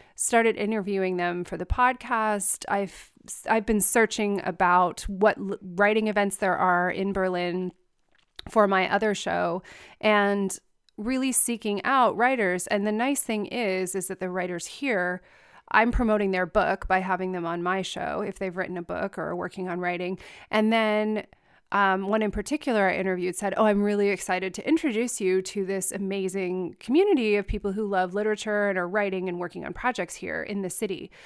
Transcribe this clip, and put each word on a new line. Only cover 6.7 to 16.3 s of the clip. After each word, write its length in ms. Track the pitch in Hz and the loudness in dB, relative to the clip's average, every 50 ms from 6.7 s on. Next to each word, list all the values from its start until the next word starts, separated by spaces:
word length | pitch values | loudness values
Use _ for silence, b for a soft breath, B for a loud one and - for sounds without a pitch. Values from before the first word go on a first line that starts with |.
| 175 175 180 180 | 4 4 2 2
in 240 | - - 190 202 196 | 0 -2 -2 -2 0
Berlin 600 | 196 190 185 180 180 175 175 175 185 185 180 - _ _ _ _ _ _ _ _ _ _ _ _ - - - | 0 0 0 0 0 -2 -2 -2 -2 -4 -6 -8 _ _ _ _ _ _ _ _ _ _ _ _ -20 -10 0
for 200 | - 226 208 196 | 4 6 6 6
my 200 | 196 190 185 - - | 6 4 2 2 2
other 200 | 196 214 214 202 | 2 2 0 0
show 480 | - - 196 170 175 180 175 170 185 B B B B B B B B | -2 -2 -2 0 0 0 0 -2 -4 B B B B B B B B
and 560 | - 214 214 208 202 202 202 202 196 190 - - _ _ _ _ _ _ _ | 2 2 4 4 4 4 2 0 0 -2 -4 -6 _ _ _ _ _ _ _
really 360 | - 208 233 262 262 262 269 233 | -8 -4 -2 -2 0 0 0 2
seeking 500 | - - - 233 214 - 220 208 196 - | 2 2 0 0 -2 -2 -2 -2 -2 0
out 320 | - 269 269 247 214 - | 2 2 4 4 4 4
writers. 520 | 185 233 254 269 247 214 185 180 185 - - | 2 2 2 2 2 2 0 0 0 -2 -2
And 180 | - 202 202 | -2 0 0
the 60 | 214 214 | 0 0
nice 300 | 214 233 269 285 262 - | 0 0 0 0 0 -2
thing 240 | - 226 214 202 | -2 -2 -4 -4
is, 500 | - - 240 240 202 185 185 190 180 - | -4 -4 -4 -2 -2 -2 -2 -2 -2 -4
is 100 | 196 180 | -4 -6
that 140 | - 190 - | -6 -8 -6
the 100 | 185 185 | -6 -6
writers 360 | 180 185 180 180 180 170 - | -4 -4 -4 -4 -6 -6 -8
here, 540 | - - - 285 277 233 185 180 180 180 185 B B B B B B B B B B - | -10 -10 -6 -2 0 0 0 0 0 -2 -6 B B B B B B B B B B 4
I'm 180 | 208 226 240 | 4 4 6
promoting 400 | 233 - 247 220 214 208 208 190 | 4 2 2 4 2 2 2 2